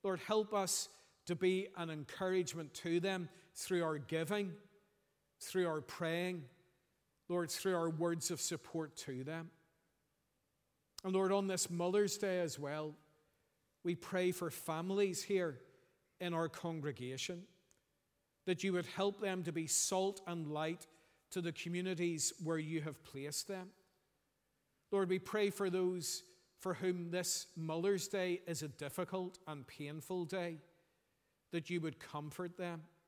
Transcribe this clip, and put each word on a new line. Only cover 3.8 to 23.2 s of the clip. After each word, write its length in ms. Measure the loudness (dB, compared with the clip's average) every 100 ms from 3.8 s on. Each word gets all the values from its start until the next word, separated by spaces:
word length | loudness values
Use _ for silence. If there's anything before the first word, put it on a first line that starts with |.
our 140 | 4 2
giving, 520 | 0 0 2 0 0 -6 -16 -20 _ _ _ _ _ _
through 280 | -2 2 4
our 120 | 2
praying, 640 | -4 -2 0 2 0 -2 -8 -16 _ _ _ _ _ _ _
Lord, 220 | 0 0
through 260 | 0 2 4
our 140 | 2
words 420 | 2 2 2 0
of 80 | -2
support 560 | -2 -4 -4 -4 -4 -6
to 260 | -6 -6
them. 280 | -4 -6 -8 -14 _ _ _ _ _ _ _ _ _ _ _ _ _ -8
And 80 | 0
Lord, 180 | 2 4
on 160 | 4 4
this 240 | 0 0
Mother's 460 | 0 2 4 4 2
Day 220 | 0 2
as 180 | 0 -2
well, 360 | -4 -4 -6 -8 _ _ _ _ _ _ _ _
we 100 | -2
pray 380 | -2 -2 2 2
for 180 | 2 -4
families 720 | -4 -4 -2 0 4 4 2
here 380 | 0 2 2 -4 -14 -20 _ _ _ _
in 140 | -2
our 140 | 2 0
congregation, 960 | 0 -4 -2 -4 -4 -6 -6 -6 -6 -12 _ _ _ _ _ _ _ _ _ -2
that 180 | 0
you 80 | 2
would 140 | 2 0
help 340 | 0 0 2
them 240 | -2 0
to 80 | -2
be 160 | -4 0
salt 520 | 2 4 4 2 0 -6
and 220 | -4 -2
light 400 | -2 -2 -4 -10 -20 _ _ _
to 100 | -2
the 120 | -2
communities 800 | -4 -4 -2 0 2 0 2 -2 0
where 160 | 0 0
you 220 | 0 -2
have 220 | -2 -8
placed 420 | -12 -8